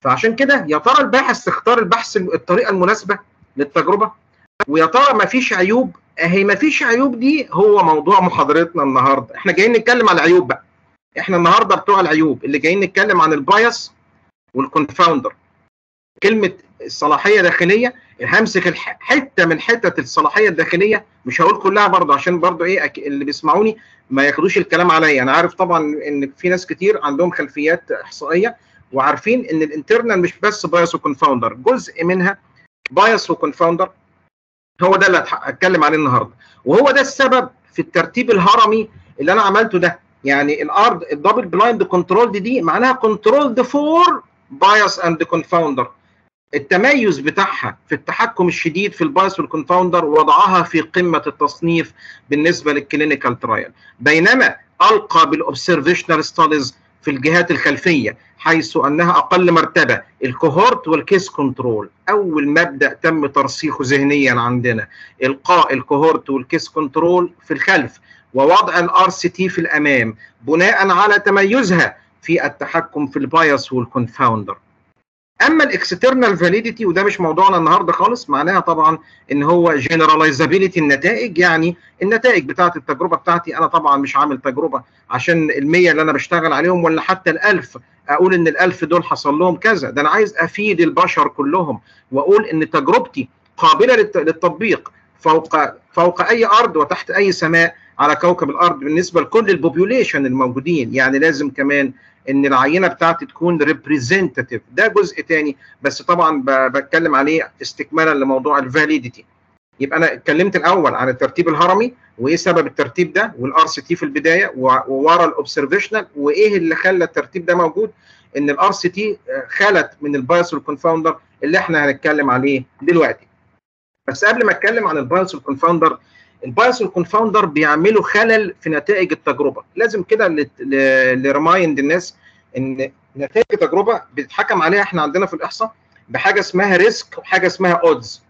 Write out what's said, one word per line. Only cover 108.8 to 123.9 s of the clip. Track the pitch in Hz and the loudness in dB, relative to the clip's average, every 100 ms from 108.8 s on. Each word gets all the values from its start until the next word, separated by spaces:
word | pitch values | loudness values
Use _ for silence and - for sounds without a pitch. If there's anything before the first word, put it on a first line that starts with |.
| 151 156 120 - _ _ _ _ _ _ | 0 0 -4 -18 _ _ _ _ _ _
يبقى | 139 160 | -6 -2
انا | 160 | -2
اتكلمت | - - 151 190 190 | -2 -2 0 0 0
الاول | 160 190 147 107 | 0 2 0 0
عن | 127 | -4
الترتيب | 127 135 - 165 | -2 -4 0 -2
الهرمي | 151 175 196 240 - _ - | 2 2 2 0 -6 _ -6
وايه | 123 165 | -2 -2
سبب | 185 170 143 | 0 0 0
الترتيب | - 135 - 175 | -4 -6 -2 -2
ده، | 160 220 139 | -2 -4 -6
والار | 127 151 160 | -4 0 0
سي | - | -2
تي | - 170 | -6 -6
في | |
البدايه | 156 143 151 165 196 127 | -4 -2 0 0 0 -2
و-، | 131 131 127 | 0 0 0
وورا | 135 151 170 165 | -2 2 4 2
الاوبزرفيشنال، | 147 143 - 139 190 - 214 - 143 | 0 -6 -4 -2 -2 -2 -6 -8 -4
وايه | 143 156 214 196 | -2 2 2 2
اللي | 165 160 | -2 -2
خلى | 185 185 165 | 0 0 -2
الترتيب | - - 185 170 | -4 -8 -8 -2
ده | 175 | 0
موجود، | 170 160 220 _ _ _ _ 139 | 0 -2 -6 _ _ _ _ -6
ان | 143 | -4
الار | 139 190 | 0 0
سي | - 180 | 0 -6
تي | 190 214 190 - 135 127 | -4 -6 -8 -10 -12 -8
خلت | - 196 190 147 _ | -2 2 2 -2 _
من | 147 143 | -6 -6
البايس | 127 175 175 | 0 0 0
والكونفاوندر | 147 139 143 170 165 160 156 _ _ | -6 -8 -4 -2 0 -2 -4 _ _
اللي | 143 180 | -4 -2
احنا | - 160 143 | -2 -2 -2
هنتكلم | 139 156 151 139 | -2 -2 -2 0
عليه | 123 139 135 127 _ | 0 0 -2 -6 _
دلوقتي. | 143 170 139 110 _ _ _ _ _ _ _ | 0 2 2 -2 _ _ _ _ _ _ _